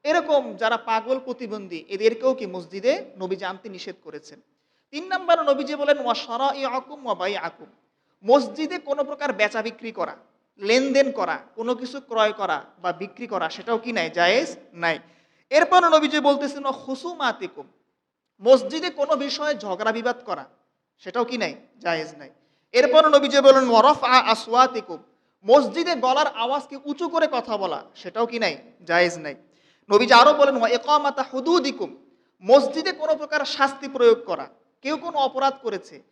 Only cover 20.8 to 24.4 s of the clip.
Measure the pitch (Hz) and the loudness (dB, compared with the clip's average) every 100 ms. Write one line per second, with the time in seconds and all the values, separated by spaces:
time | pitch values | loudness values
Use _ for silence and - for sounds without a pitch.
20.8 | _ _ 190 233 240 247 175 135 _ _ | _ _ -8 -6 -4 -4 -6 -8 _ _
21.8 | 175 165 156 - 135 _ _ _ _ 240 | -4 -4 -6 -14 -20 _ _ _ _ 2
22.8 | 247 311 311 285 269 277 269 269 254 226 | 6 6 6 4 4 6 8 8 6 6
23.8 | 262 294 247 254 220 220 | 6 4 4 4 4 -2